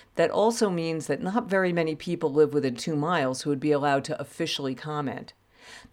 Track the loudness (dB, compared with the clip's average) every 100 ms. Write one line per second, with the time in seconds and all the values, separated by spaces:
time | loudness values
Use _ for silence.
0 | -8 0 2 4 2 2 0 0 -2 -4
1 | -4 -4 -2 -2 0 2 2 2 0 -2
2 | -4 -2 2 4 4 4 0 -2 -4 -2
3 | 0 2 0 -2 -2 -2 2 2 2 0
4 | 0 -6 -8 -6 -4 -4 -6 -6 -6 -4
5 | -4 -6 -12 -20 _ _ -20 -20 -8